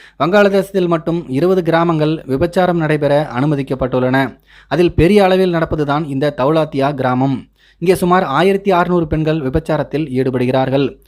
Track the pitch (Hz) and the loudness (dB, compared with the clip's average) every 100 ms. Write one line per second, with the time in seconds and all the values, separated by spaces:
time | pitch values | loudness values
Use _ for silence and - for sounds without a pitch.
0 | - - 156 208 202 196 190 196 175 165 | -14 -4 0 4 4 2 0 -2 0 -2
1 | 165 170 143 131 180 185 165 165 170 160 | -2 -4 -4 -2 0 0 0 0 2 0
2 | 151 160 - 135 170 190 180 175 156 151 | 0 -2 -4 -2 -2 0 0 0 0 0
3 | 143 143 147 120 147 143 135 131 131 127 | 2 0 0 -2 0 0 -2 -4 -2 0
4 | 127 131 131 - _ - - 147 175 156 | 0 0 -2 -6 _ -20 -6 0 0 2
5 | 160 208 185 185 185 165 165 160 143 143 | 4 4 4 2 0 0 -2 -2 -2 -2
6 | 156 135 147 143 131 160 151 139 135 147 | -4 -2 -2 0 0 0 0 -2 -2 0
7 | 131 127 139 123 - _ _ - 170 180 | -2 0 0 -2 -8 _ _ -4 0 2
8 | 180 180 185 139 190 196 196 175 175 175 | 2 2 2 0 2 0 0 0 2 0
9 | 160 156 156 160 131 156 160 151 135 143 | 0 -2 -2 -2 -2 -4 -2 -4 -4 -4
10 | 151 127 131 127 123 131 131 139 135 - | -4 -2 -2 0 0 0 0 0 -2 -6